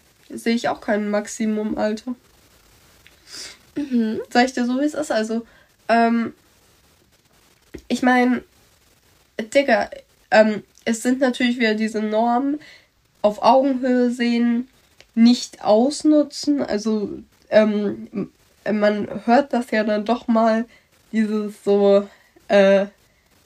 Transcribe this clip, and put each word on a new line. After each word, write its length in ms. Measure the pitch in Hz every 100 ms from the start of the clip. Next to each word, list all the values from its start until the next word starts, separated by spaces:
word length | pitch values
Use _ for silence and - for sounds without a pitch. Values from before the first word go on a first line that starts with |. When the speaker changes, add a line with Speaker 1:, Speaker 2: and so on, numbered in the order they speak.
| _ _ _
Speaker 1:
Sehe 260 | 226 226
ich 140 | 233 -
auch 120 | -
kein 260 | - 208 208
Maximum, 680 | 208 208 - 220 214 214 214
Alter. 360 | 214 220 254 240 _ _ _ _ _ _ _ _ _ _ _ - - - _ -
Speaker 2:
Mhm. 440 | 285 247 220 226 494
Speaker 1:
Sag 160 | 247 262
ich 60 |
dir 140 | 262 240
so, 120 | 254
wie 40 |
es 100 | 294
ist, 160 | 302 302
also, 360 | 226 220 226 226 _ _ _ -
ähm, 440 | 233 233 233 226 - _ _ _ _ _ _ _ _ _ _ _ _ _ - -
ich 140 | 247
mein, 400 | 254 254 247 240 - _ _ _ _ _ _ _ _ -
Digga, 500 | 226 277 269 214 202 - - _ _
ähm, 320 | 214 220 208 - _
es 180 | - 226
sind 180 | 247 254
natürlich 380 | 269 247 247 240
wieder 160 | 226
diese 260 | 214 220 214
Normen, 600 | 214 214 233 240 277 302 - - _ _ _ _
auf 200 | 208 208
Augenhöhe 680 | - 262 269 254 254 247 247
sehen, 580 | 247 240 233 240 233 247 _ _ _ _
nicht 500 | - 233 240 - -
ausnutzen, 1000 | - 214 254 302 311 302 294 - - 285
also, 480 | - 208 214 214 202 - - _ _
ähm, 580 | - 214 208 202 - 220 208 175 _ _ _
m-, 140 | - 208
man 280 | 208 208 196 202 214
hört 260 | 240 277
das 180 | 240 240
ja 120 | 220
dann 200 | 214 214
doch 240 | 208 240 -
mal, 380 | 226 226 220 233 _ _ _ _
dieses 500 | 214 214 214 208 208
so, 420 | - 202 202 202 202 - _ _ -
äh, 380 | 202 196 196 202 - _ _ _ _